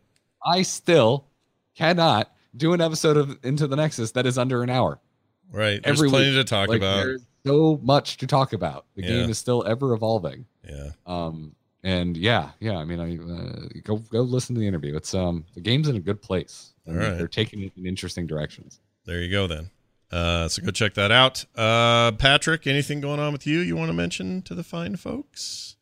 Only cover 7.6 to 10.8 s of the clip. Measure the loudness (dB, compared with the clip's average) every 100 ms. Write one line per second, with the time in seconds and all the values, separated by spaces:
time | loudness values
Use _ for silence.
7.6 | 4 2 4 2 2 -6 0 2 2 -2
8.6 | -6 -6 -14 -8 -2 0 -2 -2 -2 0
9.6 | 0 -2 0 0 0 0 -2 -8 -16 _
10.6 | -16 -12